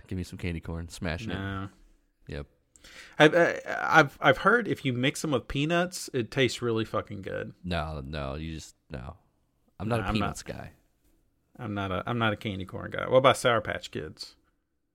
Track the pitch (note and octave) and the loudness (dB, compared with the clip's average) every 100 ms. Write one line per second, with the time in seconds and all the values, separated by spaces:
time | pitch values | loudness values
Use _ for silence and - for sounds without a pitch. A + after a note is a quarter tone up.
0 | - F#2 F2 F#2 F2+ E2 - E2 E2+ - | -8 -6 -6 -6 -6 -4 -6 -8 -8 -6
1 | F2 E2 A2 F#2+ G2 F#2+ F#2+ - - _ | -6 -4 -6 -6 -6 -6 -8 -14 -20 _
2 | _ _ - D2 C#2+ _ _ _ - - | _ _ -12 -12 -12 _ _ _ -20 -20
3 | - - D3+ E3 D#3 F2+ - - - D3+ | -6 6 6 8 4 2 -4 -4 6 8
4 | C#3+ - D3 C3+ F#3+ A#3 F#3 C3+ C3+ A#2+ | 6 6 4 4 4 2 2 -2 -2 0
5 | C3 - E3 C3 - C#3 D3+ F3 F3+ - | 0 0 -2 -2 -2 -2 0 0 0 -4
6 | - C3+ A2 - B2+ - A#2+ A2+ A2 A2 | -6 -4 -2 2 0 0 -2 0 -2 -4
7 | - G2+ F#2 F#2+ G#2+ - F2 E2+ D#2 D2+ | -4 -8 -8 -6 -8 -8 -4 -2 -2 -6
8 | C2+ D#2 C2+ C#2+ D#2+ D#2 - - - D2 | -6 -6 -4 -6 -6 -8 -12 -18 -14 -12
9 | B1+ - _ _ _ _ _ - G#2+ A#2 | -12 -16 _ _ _ _ _ -8 -2 -2
10 | G2 G#2+ G2+ - - C2 C2+ - _ _ | 0 0 -2 -6 -10 -12 -14 -18 _ _
11 | _ _ _ _ _ - A#2 G2+ G2 F#2 | _ _ _ _ _ -14 -8 -6 -4 -4
12 | - A#2+ A2+ G#2 A2+ F#2+ F#2 G2 F#2+ F#2 | -2 0 0 0 -4 -8 -8 -10 -8 -6
13 | - B2+ C3 A2+ B2+ A#2 - E2 - - | 2 6 8 6 4 2 0 -6 -8 -10
14 | D#2 - - - _ _ _ _ _ | -10 -12 -18 -20 _ _ _ _ _